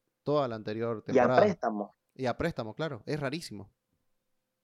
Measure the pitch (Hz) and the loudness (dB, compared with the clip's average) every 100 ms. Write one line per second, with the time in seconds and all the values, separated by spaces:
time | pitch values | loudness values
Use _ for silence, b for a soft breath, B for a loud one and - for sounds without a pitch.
0 | _ _ - 147 135 113 107 110 117 110 | _ _ 0 0 0 -2 -6 -4 -2 -4
1 | - 123 120 127 208 180 120 104 101 _ | 0 4 6 6 4 4 -2 -2 -6 _
2 | _ - 127 117 156 156 110 110 156 131 | _ -6 -4 -2 -2 -4 -8 -6 -6 -6
3 | - 147 139 151 - 104 101 _ _ _ | -6 -6 -4 -6 -10 -14 -16 _ _ _
4 | _ _ _ _ _ _ | _ _ _ _ _ _